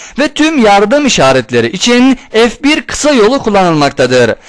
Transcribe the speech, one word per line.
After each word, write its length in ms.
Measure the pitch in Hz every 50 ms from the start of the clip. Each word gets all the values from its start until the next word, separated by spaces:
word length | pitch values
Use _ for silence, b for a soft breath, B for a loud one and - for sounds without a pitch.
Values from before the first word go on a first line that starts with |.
| B B B -
Ve 80 | 294 302
tüm 380 | - - 294 320 330 285 220
yardım 400 | 208 202 202 208 208 269 294 294
işaretleri 640 | 247 - - 143 135 131 131 120 - 123 120 113 120
için 480 | - 185 - 240 240 247 247 269 - B B B
F 180 | B 220 233 240 233 - 294
bir 180 | 277 311 320
kısa 300 | - - - - - 294
yolu 320 | 294 240 202 214 269 277 -
kullanılmaktadır. 920 | 226 202 196 190 175 160 151 143 143 - - 131 123 127 127 120 110 98 - B